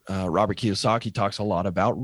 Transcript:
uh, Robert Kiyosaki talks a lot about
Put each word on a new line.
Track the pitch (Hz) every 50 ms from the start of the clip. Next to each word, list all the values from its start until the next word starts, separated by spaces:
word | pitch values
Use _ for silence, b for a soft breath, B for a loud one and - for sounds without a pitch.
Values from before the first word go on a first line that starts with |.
| _ -
uh, | 98 95 92 90
Robert | 80 92 107 104 101 -
Kiyosaki | - 110 98 - - 123 110 117 - 117 -
talks | 120 104 98 - -
a | 104
lot | 104 95 85 90
about | 98 87 95 95 117 - 107